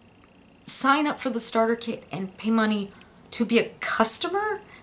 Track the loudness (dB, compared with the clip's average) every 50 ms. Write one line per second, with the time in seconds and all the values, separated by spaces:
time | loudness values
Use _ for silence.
0 | _ _ _ _ -20 _ _ _ _ _ _ _ _ 2 2 4 4 4 2 2
1 | 0 -2 -4 -4 -4 -4 -2 -2 -2 0 2 2 2 2 0 -2 -4 -8 -10 -10
2 | -12 -12 -10 -10 -10 -10 -10 -8 -2 0 2 2 2 2 0 -2 -4 -8 -12 -18
3 | -20 -20 -20 -20 -12 -8 -4 -2 0 2 2 2 2 0 -4 -8 -6 -2 0 2
4 | 4 4 4 2 0 -2 -2 -2 -2 -2 -4 -6 -8 -14 -20 -20